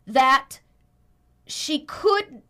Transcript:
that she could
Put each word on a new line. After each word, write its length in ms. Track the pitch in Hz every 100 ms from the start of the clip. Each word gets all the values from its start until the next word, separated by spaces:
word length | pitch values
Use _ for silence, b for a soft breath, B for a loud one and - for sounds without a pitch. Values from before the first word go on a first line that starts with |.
| -
that 540 | 262 262 269 - - _ _ _ _ _ _ _ _ -
she 320 | - - 294
could 640 | - - 415 403 403 240